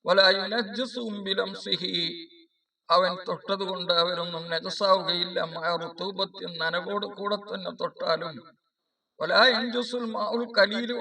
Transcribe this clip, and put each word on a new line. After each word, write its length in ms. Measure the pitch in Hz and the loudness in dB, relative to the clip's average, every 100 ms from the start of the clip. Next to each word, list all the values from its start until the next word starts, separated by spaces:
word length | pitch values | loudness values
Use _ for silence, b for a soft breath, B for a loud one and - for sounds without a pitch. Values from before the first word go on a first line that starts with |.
| - | 2
വലാ 240 | 190 190 | 6 6
യുനജ്ജിസുഹും 920 | 196 190 226 202 202 254 254 233 202 | 6 0 -2 -2 -4 -6 -4 -6 -4
ബിലംസിഹി, 1040 | 190 190 190 190 202 180 185 175 170 170 165 - _ _ _ _ - 170 | -2 -2 -2 -4 -4 -4 -2 -4 -4 -6 -14 -20 _ _ _ _ 2 4
അവൻ 160 | 185 185 - | 4 0 -6
തൊട്ടത് 360 | 175 - 196 190 | -6 -4 -4 -4
കൊണ്ട് 220 | 180 180 170 | -4 0 4
അവരൊന്നും 420 | 175 170 175 165 170 | 4 2 -4 -6 -4
നജസാവുകയില്ല. 840 | 165 185 - 202 190 175 175 180 175 165 | -4 -4 0 4 4 4 -2 -2 -2 -4
മഅ 140 | 165 160 170 | -2 -2 -2
റുതൂബത്തിൻ, 680 | 165 165 185 190 190 - 180 165 | -4 -8 -6 -4 -6 -6 -10 -4
നനവോട് 460 | 165 180 180 202 202 196 | -2 -2 -2 -4 -6 -4
കൂടെ 200 | 202 202 208 | -4 -4 -6
തന്നെ 220 | 196 175 170 | -8 -8 -6
തൊട്ടാലും. 540 | 170 - 175 160 165 139 165 _ _ _ _ _ _ - | -6 -4 -2 0 -2 -10 -18 _ _ _ _ _ _ -6
വലാ 220 | 160 190 254 | 2 6 6
യൻജുസുൽ 520 | 226 240 240 233 247 226 220 | 6 0 -2 -4 -4 -4 -4
മാഉൽ 300 | 208 233 233 269 | -2 -2 0 4
ഖലീലു 380 | 277 220 240 240 | 4 4 -2 0